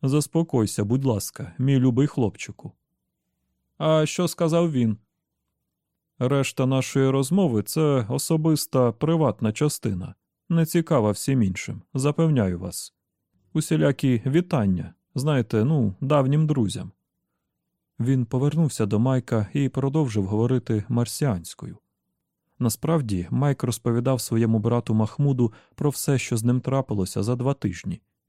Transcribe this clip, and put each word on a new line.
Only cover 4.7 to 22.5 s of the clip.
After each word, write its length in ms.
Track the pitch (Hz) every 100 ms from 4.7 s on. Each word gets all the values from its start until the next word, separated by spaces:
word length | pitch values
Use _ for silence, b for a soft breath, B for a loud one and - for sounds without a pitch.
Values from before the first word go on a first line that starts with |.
він?» 260 | 131 113 107 _ _ _ _ _ _ _ _ _ _ _ -
«Решта 460 | 127 139 131 - 131
нашої 440 | 139 - 135 135
розмови — 540 | 135 131 190 170 107 -
це 400 | 160 151 135 110
особиста, 840 | 135 - 160 160 151 - 135 123
приватна 600 | - 151 165 139 - 110
частина, 640 | 107 151 - 113 92 95 - _ _ -
не 160 | 165 156
цікава 460 | 170 160 147 107
всім 320 | 101 - 135
іншим, 380 | 98 - - - -
запевняю 680 | 131 139 147 160 135 95 87
вас. 340 | 92 - - _ _ _ _ _ _
Усілякі 680 | 156 - 156 147 135 135 120 135
вітання, 680 | 156 180 143 98 90 - - _ 131
знаєте, 500 | 147 139 113 110 120
ну, 300 | 156 107 95
давнім 460 | 131 147 131 151 156
друзям». 440 | 143 101 95 92 - _ _ _ _ _ _ _ _ _ -
Він 260 | 120 135 117
повернувся 600 | 127 143 151 151 - 104
до 140 | 107
Майка 480 | 127 131 - 113 101
і 160 | 143 135
продовжив 560 | - 139 156 135 104 95
говорити 580 | 107 120 127 - 107 -
марсіанською. 880 | 117 117 - 143 90 85 - - - _ _ _ _ _ _ _